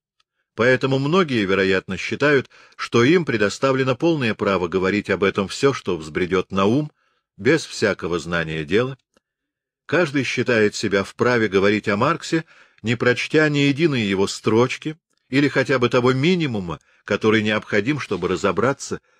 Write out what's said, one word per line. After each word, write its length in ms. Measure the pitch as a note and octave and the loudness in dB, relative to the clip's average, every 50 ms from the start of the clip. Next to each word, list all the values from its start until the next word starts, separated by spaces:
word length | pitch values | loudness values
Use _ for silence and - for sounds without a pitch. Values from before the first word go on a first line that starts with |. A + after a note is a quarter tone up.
| _ _ _ _ _ _ _ _ _ _ - | _ _ _ _ _ _ _ _ _ _ -2
Поэтому 440 | - A2+ B2+ B2+ B2 - C3+ C#3 C3+ | 0 2 4 4 2 2 0 0 0
многие, 460 | C#3 C#3+ E3 G3 F#3 C#3+ B2+ A2+ G2+ | 0 0 2 0 0 2 0 0 0
вероятно, 520 | F#2 G2 F#2+ F#2+ F#2+ F#2+ F#2+ - - F#2 | 2 2 2 2 2 2 0 -2 -4 -10
считают, 540 | E2+ - - A2+ - C#3 D3 D3 C3 A#2 - _ - - _ _ | -8 -6 -6 -4 0 2 2 2 2 0 -2 _ -20 -20 _ _
что 300 | - - - - A#2 A#2+ | -12 -8 0 2 4 4
им 200 | C3+ F3 F#3 D#3 | 4 4 2 2
предоставлено 720 | B2 A#2 G#2 G#2 G2+ - - - C3+ C3 C3 C3 C3 B2+ | 0 -2 0 0 -2 -2 -2 0 0 0 0 0 -2 -2
полное 400 | - E3 E3+ E3 D3 B2 A2 G#2 | 0 0 0 0 0 0 -2 -2
право 320 | - G#2+ G2+ G2 F2 F2+ | 0 0 0 0 0 -2
говорить 440 | E2 F2 F#2+ F#2 F#2+ G2 G#2 - - | -2 -2 0 0 0 -2 -2 -2 -2
об 120 | G2 E2+ | -2 0
этом 240 | G2+ F#2+ - G#2+ G2 | 0 0 0 -2 -4
всё, 260 | F2+ - - C3+ C#3 | -4 -4 0 0 0
что 240 | B2 - - G2+ F2 | 0 0 -6 -6 -6
взбредёт 540 | D#2+ D2+ D#2 D2+ F2 F#2 E2 F#2 F#2 - - | -6 -6 -6 -4 -4 -2 0 0 -2 -2 -2
на 140 | F#2+ G2 G2 | -2 0 2
ум, 260 | G#2 A#2+ D3 D3+ D#3 _ _ _ _ _ _ _ _ _ | 2 2 0 -2 -4 _ _ _ _ _ _ _ _ _
без 280 | - G2+ B2 E3 D3+ - | -4 0 0 0 0 -2
всякого 540 | - - - A2+ G2+ F2+ - - E2 F2 E2+ | -6 -6 -2 -2 -2 -2 -2 -4 -6 -4 -4
знания 460 | D2 E2+ F2 E2+ E2 D#2+ D#2 D#2+ D#2 | -4 -4 -4 -4 -4 -4 -6 -8 -4
дела. 340 | C#2+ E2 A2+ B2+ C3+ C3+ _ _ _ _ _ _ _ _ _ _ _ _ _ _ _ _ _ _ | 0 0 0 0 -2 -8 _ _ _ _ _ _ _ _ _ _ _ _ _ _ _ _ _ _
Каждый 380 | - C#3+ E3+ F3+ C#3+ C3+ C#3+ A#2+ | -2 0 0 0 0 -2 -4 -4
считает 500 | - - B2+ A2+ - A#2+ A2 G#2+ G#2 - | -2 -4 -4 -2 0 2 2 2 2 0
себя 300 | - - G2+ F#2+ G2 F#2+ | -2 -4 -2 0 -2 -2
вправе 420 | - - - A2+ A#2+ B2 A#2 A2 | -2 -4 -2 0 0 2 0 0
говорить 400 | G2+ F#2+ F#2+ F#2+ G#2 G#2 G#2 - | 2 2 2 2 2 0 0 -2
о 100 | A2 G2+ | -2 0
Марксе, 480 | G2+ B2 D3+ E3 D3 - - E3 D#3+ - _ - _ - _ _ - | 0 0 0 -2 -4 -4 -4 -4 -4 -4 _ -20 _ -20 _ _ -8
не 140 | - A2 A#2+ | -4 -4 -2
прочтя 520 | A#2 A#2+ B2 B2 - - - - D#3 D#3 D3+ | 0 2 2 2 0 -2 0 2 2 2 2
ни 100 | D3 C#3+ | 2 2
единой 440 | C#3 C#3+ C#3 C3+ E3+ D#3+ C#3 A#2+ | 2 2 2 2 0 0 2 0
его 240 | G#2+ G2 G2 F#2 G2 | 0 0 2 0 0
строчки 680 | - - - - A2+ G#2+ A2+ B2 B2+ - - - D#3 D#3 _ _ _ _ _ _ - | -2 -2 -4 -2 2 4 4 2 2 0 -8 -8 -10 -12 _ _ _ _ _ _ -2
или 180 | C3 C3+ D3 | 0 2 2
хотя 320 | C3 - C#3+ B2+ C#3 C#3 B2+ | 2 2 0 0 2 0 2
бы 100 | A#2+ A#2 | 2 2
того 240 | - B2+ A#2+ B2+ | 2 2 2 2
минимума, 680 | C3 C3 C#3 F3 F#3+ F3 D#3+ C#3 A2+ G#2 F2+ E2+ D2+ - _ _ _ _ - | 2 2 2 2 2 2 0 -2 -4 -6 -6 -8 -10 -12 _ _ _ _ -6
который 380 | - G#2 G2 - A2 A2 A2 | -4 -4 0 2 2 2 2
необходим, 580 | G#2+ A2 G#2+ G#2+ - - A#2 G#2 G2+ C3 D3+ C3+ | 2 0 -2 -2 -2 -2 -2 -2 0 -2 -4 -4
чтобы 260 | - - G2+ F2 F2+ | -4 -6 -6 -4 -2
разобраться 720 | F2 F#2 D#2+ F#2+ G2 F2+ G2+ G#2+ C3 C3+ - - - G#2 - _ _ _ | -2 -2 0 0 0 0 2 0 0 0 -2 -6 -10 -10 -10 _ _ _